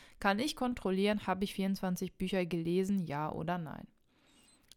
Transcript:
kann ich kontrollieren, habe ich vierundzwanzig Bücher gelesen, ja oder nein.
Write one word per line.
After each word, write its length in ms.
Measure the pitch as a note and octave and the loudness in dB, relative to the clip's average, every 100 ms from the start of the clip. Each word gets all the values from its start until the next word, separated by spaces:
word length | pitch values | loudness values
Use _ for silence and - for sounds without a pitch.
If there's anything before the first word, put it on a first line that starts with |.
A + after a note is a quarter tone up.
| - - | -20 -2
kann 200 | G3+ G3 | 2 2
ich 160 | D4+ - | 0 0
kontrollieren, 720 | B3+ B3 F#3+ F#3+ G3+ G#3 - | -2 0 0 2 4 2 0
habe 160 | F#3 | 0
ich 100 | G3 | -2
vierundzwanzig 600 | - F#3+ G3 F#3+ F3+ F#3 | 0 0 0 0 -2 -4
Bücher 340 | - F#3 F#3+ F3 | -4 0 0 2
gelesen, 580 | E3+ E3 F3+ F#3+ G3 E3 | 0 2 2 2 0 0
ja 260 | C#3+ D3+ | -2 -2
oder 280 | - D#3 F3+ | -2 -2 -2
nein. 260 | D#3+ G1+ - _ _ _ _ - - _ _ | -4 -10 -14 _ _ _ _ -20 -20 _ _